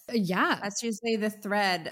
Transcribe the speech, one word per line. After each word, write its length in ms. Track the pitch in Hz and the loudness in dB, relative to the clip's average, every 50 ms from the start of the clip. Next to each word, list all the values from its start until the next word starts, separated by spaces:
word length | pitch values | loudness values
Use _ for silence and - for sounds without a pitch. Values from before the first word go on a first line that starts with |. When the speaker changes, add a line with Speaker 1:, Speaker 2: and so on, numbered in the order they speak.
| - - | -8 -2
Speaker 1:
Uh, 40 | 240 | 0
yeah. 440 | 226 196 170 185 196 277 349 247 - | 0 2 2 2 2 2 2 2 0
Speaker 2:
That's 220 | - 208 202 - 240 | -4 -6 -4 -4 -4
usually 320 | 233 214 - - 233 226 | -4 -4 -2 -2 0 0
the 120 | 214 214 214 | 0 0 -2
thread 600 | 208 208 - 196 202 208 202 190 180 175 151 - | -2 -4 -4 -2 0 2 2 2 2 0 -2 -4